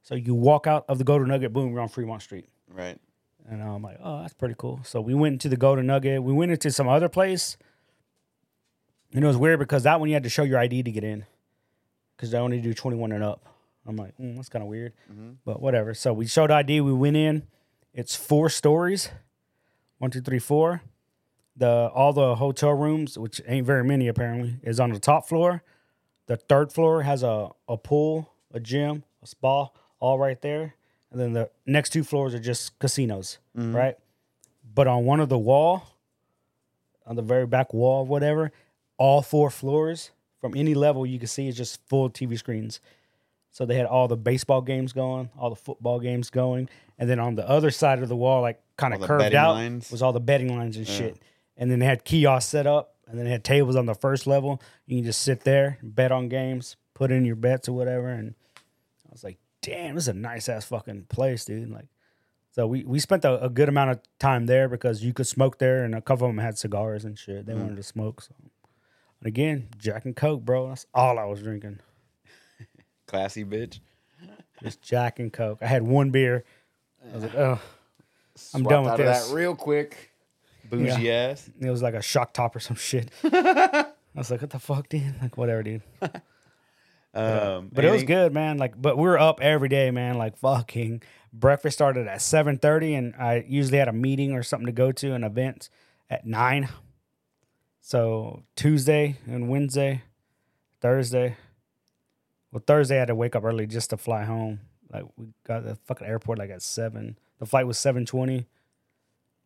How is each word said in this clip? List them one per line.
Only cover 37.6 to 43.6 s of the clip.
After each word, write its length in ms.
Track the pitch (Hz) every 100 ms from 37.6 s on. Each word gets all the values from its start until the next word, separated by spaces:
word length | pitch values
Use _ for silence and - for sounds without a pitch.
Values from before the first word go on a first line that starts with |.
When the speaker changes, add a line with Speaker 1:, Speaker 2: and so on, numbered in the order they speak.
| 131
Speaker 1:
wall, 320 | 110 127 135 135
whatever, 460 | 143 147 151 156 _ _ _ _ -
all 240 | 135 143
four 280 | 135 151 143
floors 600 | - 131 151 160 165 - _ _ -
from 140 | 123 135
any 160 | 156
level 320 | 143 147 135 127
you 140 | 127
can 80 | 117
see 200 | - 139
is 80 | 120
just 240 | 117 - -
full 220 | 135 131
T 160 | - 123
V 100 | 117
screens. 460 | - 110 110 - _ _ _ _ _ _ _
So 140 | -